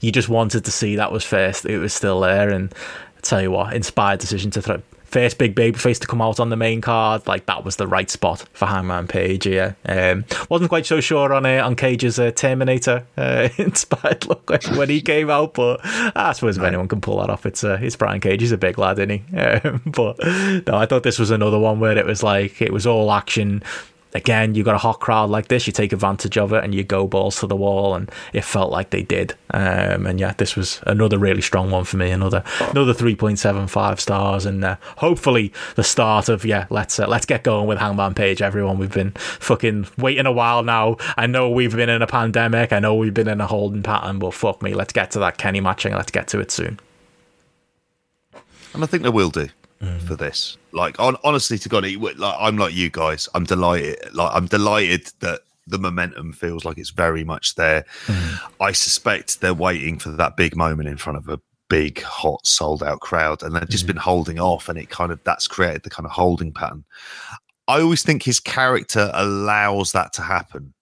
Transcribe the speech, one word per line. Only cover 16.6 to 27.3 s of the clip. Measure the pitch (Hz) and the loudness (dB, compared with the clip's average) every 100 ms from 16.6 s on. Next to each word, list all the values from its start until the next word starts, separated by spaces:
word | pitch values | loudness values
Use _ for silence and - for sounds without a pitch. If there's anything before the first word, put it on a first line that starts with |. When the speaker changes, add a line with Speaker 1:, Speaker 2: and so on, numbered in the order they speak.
Speaker 2:
No. | 92 | 0
Speaker 1:
anyone | 90 95 | 0 -2
can | 107 | -2
pull | 98 98 | 0 0
that | 98 | 0
off, | 101 | -2
it's, | - - | -4 -4
uh, | 107 95 | -2 -2
it's | 123 - | -2 -2
Brian | 104 98 | -2 0
Cage. | 98 101 | 0 2
He's | 117 | 2
a | 110 | 2
big | 92 90 | 0 2
lad, | 95 98 | 0 2
isn't | 98 | -2
he? | 104 127 185 | -4 -6 0
<laughs> | |
Um, | 120 110 156 123 | 2 2 0 -4
but | 156 147 110 117 165 185 196 190 175 | -4 0 -2 0 -2 0 0 -2 0
no, | 104 | 0
I | 113 | 2
thought | 131 | 2
this | 123 113 | 0 0
was | 107 | 2
another | 110 104 107 | 2 2 4
one | 110 107 | 2 2
where | 110 107 | 2 2
it | 98 | 2
was | 101 | 0
like, | 107 101 98 - | 2 2 0 -2
it | 113 | -2
was | 98 110 | 2 2
all | 113 107 | 2 4
action. | 104 - - 104 101 - - - _ _ | 2 0 -2 0 -2 -6 -12 -14 _ _
Again, | - - 110 110 107 | -4 0 2 2 2
you | |
got | 104 | 2
a | 104 | 2
hot | 117 110 | 2 0
crowd | - 110 107 | 2 2 2
like | 107 101 | 0 2
this, | 123 117 | 0 2
you | |
take | 104 104 | 0 0
advantage | 98 98 98 98 107 | 2 0 0 -2 0
of | 101 | 2
it | 107 | 0
and | 101 | 0
you | 98 | -2
go | 98 95 98 | 0 0 2
balls | 98 98 | 2 0